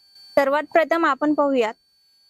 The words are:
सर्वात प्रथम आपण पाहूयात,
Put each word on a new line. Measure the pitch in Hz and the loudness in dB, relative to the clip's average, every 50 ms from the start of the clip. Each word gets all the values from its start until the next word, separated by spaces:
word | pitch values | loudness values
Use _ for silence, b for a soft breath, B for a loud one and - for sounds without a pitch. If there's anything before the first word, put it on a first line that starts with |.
| _ _ _ _ - - - | _ _ _ _ -10 -4 0
सर्वात | 285 277 277 285 302 302 - - | 0 0 0 0 -2 -2 0 0
प्रथम | 330 311 - 330 339 330 | 0 2 0 0 0 0
आपण | 294 269 - 294 302 294 | 0 0 0 -2 -2 0
पाहूयात, | 294 285 277 269 247 220 220 240 _ _ _ _ _ _ _ _ _ _ | 0 0 0 0 0 -2 -2 -4 _ _ _ _ _ _ _ _ _ _